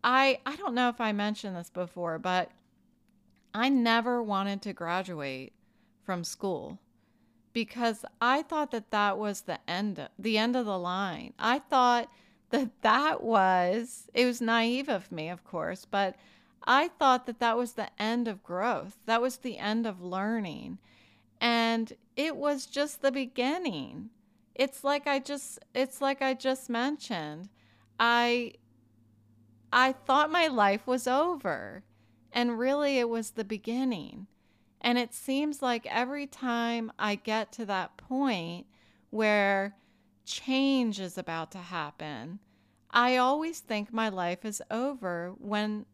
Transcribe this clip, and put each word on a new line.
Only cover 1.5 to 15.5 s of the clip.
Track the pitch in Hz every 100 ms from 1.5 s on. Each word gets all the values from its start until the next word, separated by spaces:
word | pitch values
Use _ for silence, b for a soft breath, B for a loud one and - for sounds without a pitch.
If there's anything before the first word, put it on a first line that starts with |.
| 180
this | 170
before, | 180 180 - 170 160
but | 185 185 175 _ _ _ _ _ _ _ _ _ _
I | 214 254
never | 269 233 226 233 240
wanted | 220 196 196 202
to | 202
graduate | 190 165 180 185 165 139 131 135 _ b b b b
from | - 180
school | 170 - 196 170 - - _ _ b b b b _
because | 233 220 233 233 214 - _
I | 240 269
thought | 320 311 285
that | 226 214
that | 214 208 196
was | 208 196
the | - 165 -
end, | 180 208 190 - -
the | 208 214
end | 226 254
of | 220
the | 190
line. | 175 185 196 147 139 -
I | 226 269
thought | - 269 247 240 233 b b b _
that | 262 247 -
that | 220 233 285 311
was, | 226 226 185 185 180 208 233 - -
it | - 247
was | 240
naive | 226 233 226 247 277
of | 208 -
me, | 160 156
of | 180
course, | -